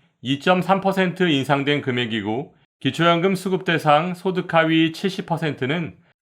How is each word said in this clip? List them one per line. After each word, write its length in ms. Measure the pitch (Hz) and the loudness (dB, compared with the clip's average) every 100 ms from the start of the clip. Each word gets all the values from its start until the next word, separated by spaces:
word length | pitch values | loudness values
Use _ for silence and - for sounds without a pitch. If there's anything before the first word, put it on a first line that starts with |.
| _ _ | _ _
이점삼 600 | 117 139 185 185 180 196 | -6 -2 2 2 2 2
퍼센트 460 | 190 190 185 175 180 | 2 0 0 0 2
인상된 540 | 143 135 143 139 147 | 2 2 0 0 -2
금액이고 720 | 127 123 120 110 101 110 147 _ _ _ | 0 -2 -2 -2 -4 -4 -8 _ _ _
기초연금 520 | 135 127 170 170 185 | -4 0 2 4 2
수급 300 | 190 202 185 | -2 -2 -4
대상 500 | - 175 156 147 175 | -2 0 4 4 2
소득 400 | 175 190 180 180 | -4 -4 -4 0
하위 380 | 165 160 160 160 | 2 4 4 2
칠십 340 | 160 196 185 185 | 0 -4 -4 -6
퍼센트는 680 | 160 160 139 131 160 151 - _ _ | -4 -4 -4 -4 -4 -6 -12 _ _